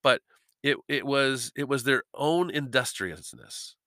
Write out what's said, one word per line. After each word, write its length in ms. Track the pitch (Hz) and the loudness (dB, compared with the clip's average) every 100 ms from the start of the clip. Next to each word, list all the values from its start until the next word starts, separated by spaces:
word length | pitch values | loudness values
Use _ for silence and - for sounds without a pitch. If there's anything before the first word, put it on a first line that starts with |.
But 180 | 135 123 _ _ _ _ | 4 4 _ _ _ _
it, 140 | 143 147 - | 0 0 -2
it 180 | 143 131 | -2 0
was, 460 | 139 135 135 120 - | 2 2 0 -6 -6
it 120 | 139 | -2
was 160 | 135 | 0
their 180 | 123 131 - | 2 0 0
own 360 | - 147 170 180 | -2 0 2 0
industriousness. 1300 | 147 139 127 120 - 92 78 - - - - - _ | -2 0 -2 -2 -6 -8 -8 -16 -20 -16 -16 -16 _